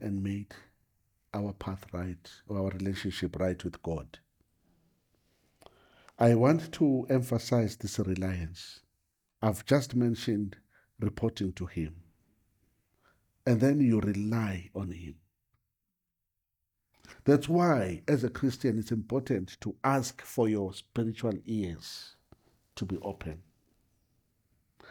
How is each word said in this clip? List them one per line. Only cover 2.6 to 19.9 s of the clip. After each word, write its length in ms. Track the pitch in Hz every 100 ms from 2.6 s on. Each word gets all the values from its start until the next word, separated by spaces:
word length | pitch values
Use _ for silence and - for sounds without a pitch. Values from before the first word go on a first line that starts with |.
| 95
relationship 680 | 92 98 95 101 - 90 76
right 240 | 92 85
with 180 | 90 -
God. 380 | - 80 - - _ _ _ _ _ _ _ _ _ _ _ _ _ _ - _ _ _ - -
I 160 | 117 117
want 380 | 127 160 -
to 340 | - 151 131 120
emphasize 680 | 131 123 117 - 123 107 -
this 220 | 101 -
reliance. 840 | 95 92 95 90 82 87 - - _ _ _ _ _ _
I've 240 | 110 95 -
just 300 | 143 131 123
mentioned 600 | 120 113 - 107 101 - _ _ _ -
reporting 540 | 104 - 113 - 98
to 140 | - 90
him. 280 | 87 78 85 - _ _ _ _ _ _ _ _ _ _ _ _ _ -
And 160 | 117
then 180 | 135 147
you 220 | 131 110
rely 680 | 101 101 107 117 107 92 87 92
on 160 | 95
him. 240 | 85 85 76 _ _ _ _ _ _ _ _ _ _ _ _ _ _ _ _ _ _ - -
That's 240 | - 143 -
why, 540 | 175 175 135 95 85 -
as 160 | 143
a 60 | 123
Christian, 500 | - 135 120 131 110
it's 120 | 110
important 680 | 117 104 131 131 110 92 -
to 140 | 117 -
ask 380 | 135